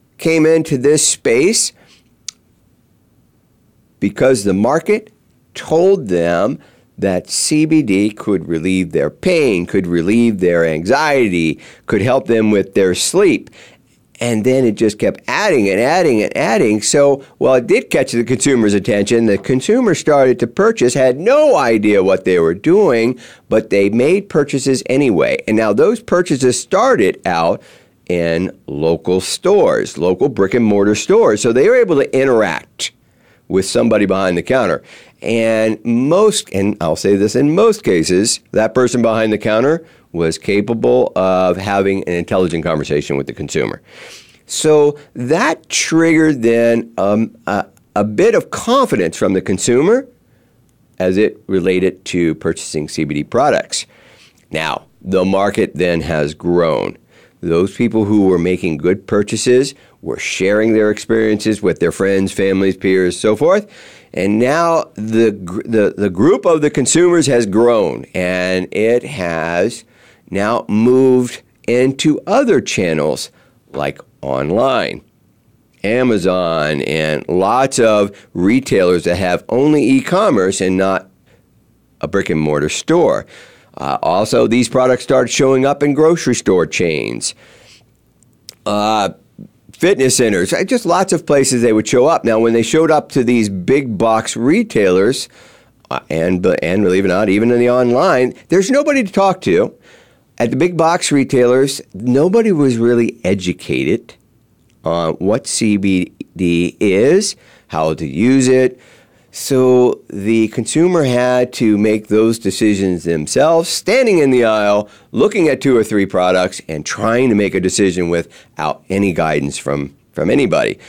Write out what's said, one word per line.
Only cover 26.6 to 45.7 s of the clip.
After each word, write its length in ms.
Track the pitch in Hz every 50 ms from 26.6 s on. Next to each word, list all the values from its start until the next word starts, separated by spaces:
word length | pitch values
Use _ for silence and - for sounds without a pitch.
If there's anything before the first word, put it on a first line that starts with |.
started 600 | - - - 185 226 269 247 160 107 92 - - -
out 380 | - - - - - 101 - - - - - _ _ _ _ _ -
in 500 | 87 87 85 82 82 82 92 92 - _ _
local 540 | - 69 71 78 82 82 80 - 92 90 95
stores, 760 | 92 - - - - 175 202 202 160 98 69 57 - - -
local 320 | 71 80 90 92 - 131 147
brick 240 | 123 - 98 95 -
and 120 | 123 120
mortar 300 | 107 104 101 101 104 107
stores. 460 | - - - 190 226 226 151 107 104
So 120 | - 123 113
they 160 | 123 143 202
were 80 | 247
able 200 | 254 233 185 165
to 220 | 139 131 - - 131
interact 720 | 135 135 123 113 107 92 80 62 - _ _ - - - - _ _ _ _ _ _ _ _ _ _ -
with 160 | 85 95 92
somebody 420 | - - 123 117 117 110 107 104
behind 300 | 95 95 95 98 92 90
the 60 | 87 82
counter. 400 | - 127 135 117 92 80 - - - - - - - _ _ -
And 600 | - 113 117 113 113 113 110 110 110 110 107 -
most, 640 | 120 117 117 131 143 165 196 220 214 202 - - - -
and 240 | 95 98 104 104 -
I'll 140 | 87 82 80
say 220 | - - 98 101
this 180 | 98 101 98 -
in 200 | 127 139 147 156
most 300 | 185 214 233 214 - -
cases, 560 | 117 - 85 80 82 90 92 104 117 - - _ _ -
that 220 | 95 107 110 -
person 280 | 131 127 120 120 123 117
behind 300 | 117 110 113 113 110 107
the 60 | 104
counter 460 | - 117 107 110 123 139 160 165 160 - _ _ _ _ -
was 260 | 82 82 82 80 -
capable 720 | - - 98 104 101 104 117 113 110 123 123 127 123 - -
of 420 | 92 95 95 92 92 92 92 90
having 460 | 92 98 104 101 101 98 98 98 98 -
an 100 | - 87
intelligent 500 | 87 85 - 113 95 92 87 82 82 76
conversation 520 | 85 80 78 69 - 76 73 71 - 73
with 100 | 69 69
the 60 | - 58
consumer. 500 | - - 69 - 80 64 53 50 - _ _ - - - - - - - _ _ _ _
So 520 | - - - - 156 151 151 147 147 143 147 - - -
that 540 | - 123 123 151 170 240 302 - - _
triggered 720 | -